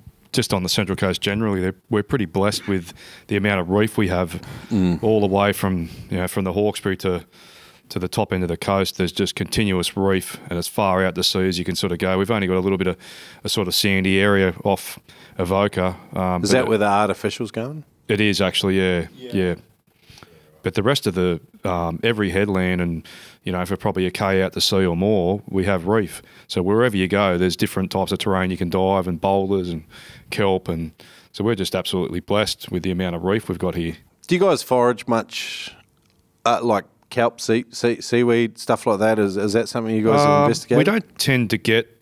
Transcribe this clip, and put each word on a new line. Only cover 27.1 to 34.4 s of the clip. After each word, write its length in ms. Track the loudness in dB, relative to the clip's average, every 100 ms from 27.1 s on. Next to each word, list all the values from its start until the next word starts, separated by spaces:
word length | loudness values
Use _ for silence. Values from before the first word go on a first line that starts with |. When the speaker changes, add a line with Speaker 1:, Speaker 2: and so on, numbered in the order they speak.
| 4 4 4
Speaker 1:
there's 180 | 2 0
different 340 | -2 -2 -2
types 220 | -2 -2
of 60 | -2
terrain 320 | 0 0 0
you 80 | -2
can 100 | -2
dive 400 | 0 2 2 0
and 100 | -2
boulders 520 | 0 0 2 0 -2
and 140 | -6 -10 -20 -20 -20 -10
kelp. 400 | -2 0 0 -2
And 240 | -6 -6 -12 -20 -20 -16
so 100 | -4
we're 100 | -2
just 200 | -2 -2
absolutely 460 | -4 -2 -4 -2 -4
blessed 500 | -2 0 0 -4 -6
with 120 | -4
the 80 | -2
amount 260 | -2 -2 -2
of 80 |
reef 240 | -2 -2 -2
we've 100 | -4
got 160 | -4
here. 220 | -2 -4 -6 _ _ -2
Speaker 2:
Do 80 |
you 60 | 2